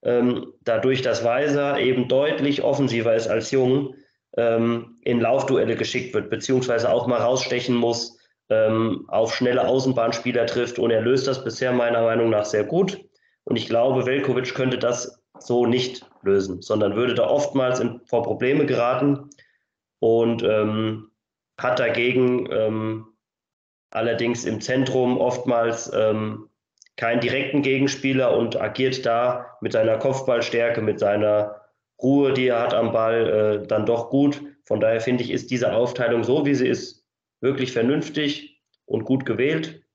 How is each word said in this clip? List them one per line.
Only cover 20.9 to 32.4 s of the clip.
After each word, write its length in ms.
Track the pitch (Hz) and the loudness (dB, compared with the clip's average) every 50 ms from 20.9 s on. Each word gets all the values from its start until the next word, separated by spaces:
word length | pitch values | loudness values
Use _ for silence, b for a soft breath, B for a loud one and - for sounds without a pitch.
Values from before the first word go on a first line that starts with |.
| 110 107 - - _ _ _ _ _ _ _ _ _ - | -4 -6 -10 -18 _ _ _ _ _ _ _ _ _ -6
hat 200 | - 127 123 - | -4 -2 0 0
dagegen, 720 | 131 117 - 120 120 123 123 123 127 123 123 123 - - | 0 0 0 0 0 0 2 2 2 2 2 0 -2 -2
ähm, 560 | - 110 110 110 110 110 110 110 110 110 110 - _ _ _ _ _ _ _ _ _ _ _ _ _ _ _ _ | -2 -2 0 0 0 -2 -4 -4 -6 -6 -10 -16 _ _ _ _ _ _ _ _ _ _ _ _ _ _ _ _
allerdings 540 | - - 113 120 117 113 117 117 120 117 - | -6 -4 -2 -2 0 0 0 -2 -2 -2 -4
im 160 | - 113 107 | -6 -6 -6
Zentrum 580 | - - 127 135 131 123 131 131 127 123 123 123 | -4 -2 -2 0 0 0 0 0 0 0 0 0
oftmals, 720 | - 127 123 - - 123 120 117 117 117 113 117 - - - | 0 0 -2 -2 -2 0 0 2 2 0 -2 -4 -6 -6 -2
ähm, 540 | - 110 110 107 107 107 107 107 107 - - _ _ _ _ _ _ _ _ _ | 0 2 2 2 0 -2 -4 -6 -10 -14 -20 _ _ _ _ _ _ _ _ _
keinen 240 | - - 117 120 123 | -6 -4 -2 -2 0
direkten 420 | 117 120 123 135 143 143 - 147 139 | 0 0 -2 -2 -4 -2 -2 0 2
Gegenspieler 720 | 135 135 135 139 135 - - - 139 135 131 131 120 101 | 2 2 2 2 0 -2 -2 -2 0 0 2 2 2 2
und 240 | 95 117 113 110 - | 2 0 0 -2 -4
agiert 440 | - 110 110 - 131 131 127 131 - | -4 -4 -4 0 -2 0 -2 -2 -2
da 520 | 120 113 117 123 123 123 - - - - - | 0 0 2 2 0 -2 -2 -6 -12 -16 -8
mit 120 | - 113 - | -8 -2 0
seiner 260 | 113 - 110 113 - | 2 2 2 2 2
Kopfballstärke, 840 | - 139 127 - - - 123 117 113 - - 117 117 120 117 117 | 0 0 -2 0 0 0 0 0 0 -2 0 0 0 0 0 0
mit 200 | 110 107 104 - | -2 -2 -2 0
seiner 640 | 107 101 101 104 107 107 104 104 104 104 - - - _ _ _ _ _ _ _ | 0 0 2 2 2 2 2 2 2 0 -6 -14 -18 _ _ _ _ _ _ _
Ruhe, 320 | - 127 139 143 143 135 123 | 0 2 4 4 4 2 2
die 160 | 127 | 2